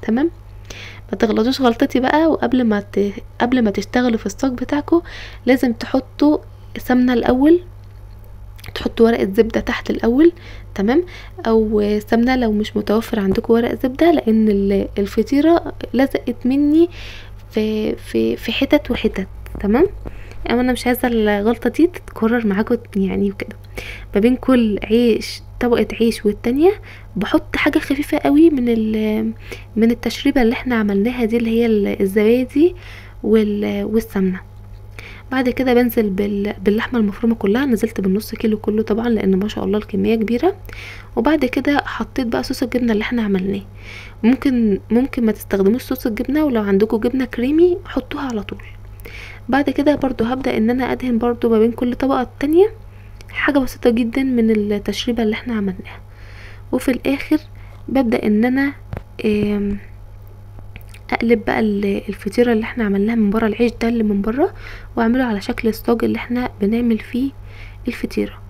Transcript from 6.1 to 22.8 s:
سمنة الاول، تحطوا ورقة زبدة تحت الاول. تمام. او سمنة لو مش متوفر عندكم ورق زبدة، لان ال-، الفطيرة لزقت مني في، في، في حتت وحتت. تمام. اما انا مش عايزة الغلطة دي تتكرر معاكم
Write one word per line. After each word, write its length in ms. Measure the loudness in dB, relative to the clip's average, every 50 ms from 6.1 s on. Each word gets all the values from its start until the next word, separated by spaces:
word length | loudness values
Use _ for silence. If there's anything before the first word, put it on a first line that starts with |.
| -2 2 4 4 4 2 -2 -8 -18 -18 -18 -14 -14 -12
سمنة 340 | -2 0 2 4 4 4 2
الاول، 480 | 2 2 2 2 4 6 6 6 6 4 -4 -18 -18 -20 -18 -20 -18 -18 -18 -18 -18 -18 -18 -18 -18 -18 -18 -18 -16 -16 -12 -10
تحطوا 320 | -6 -6 -6 2 4 4
ورقة 180 | 4 4 2 0
زبدة 360 | 0 2 2 2 2 2 -2
تحت 300 | -2 -2 -6 -6 -4 -4
الاول. 420 | -4 0 0 2 4 6 6 6 4 2 -16 -18 -16 -16 -16 -12 -6
تمام. 300 | -2 0 2 2 2 2 0 -8 -16 -18 -18 -16 -6 -2
او 360 | 2 2 4 2 2 2 2 2 2 0 -2 0
سمنة 300 | 0 2 2 4 4 2
لو 160 | 2 2 0 0
مش 240 | 0 -2 -2 -2
متوفر 440 | -4 0 2 0 0 0 0 -4 -2
عندكم 320 | 0 0 0 0 2 4 4
ورق 220 | 4 4 0 -2 -2 -2
زبدة، 280 | -4 2 4 4 6
لان 380 | 6 4 4 2 4 4 4 4
ال-، 400 | 4 2 2 2 2 2 0 -2 -2 -4
الفطيرة 760 | -4 -2 0 -2 0 2 2 4 6 6 4 4 2 -2 -10 -10 -10 -4 2
لزقت 420 | 2 2 2 2 -4 -4 -4 -6 -2 0
مني 440 | 0 2 4 4 4 6 6 6 4 2 -10 -14 -14 -14 -14 -16 -16 -16 -18 -18 -6
في، 460 | -2 -2 0 0 0 0 -2 -2 -4
في، 400 | -4 -8 -4 0 0 2 2 0
في 160 | -2 -4 -6 -2
حتت 380 | -2 2 4 4 2 2 0
وحتت. 380 | -4 0 0 -2 -2 -2 -8 -8 -10 -16 -14 -12 -10 -4
تمام. 260 | -2 2 4 4 4 2 2 -6 -12 -12 -12 -12 -14 -14 -12 -10 -4 -2
اما 100 | 0 0
انا 120 | 2 0 0
مش 140 | 0 0
عايزة 220 | 0 0 2 2 0
الغلطة 640 | 2 2 2 2 2 2 2 0 0 2 0 -2
دي 160 | 2 4 2
تتكرر 600 | 2 2 -4 -16 -14 -6 0 0 2 2 2 2
معاكم 300 | 0 0 0 0 0 0 -2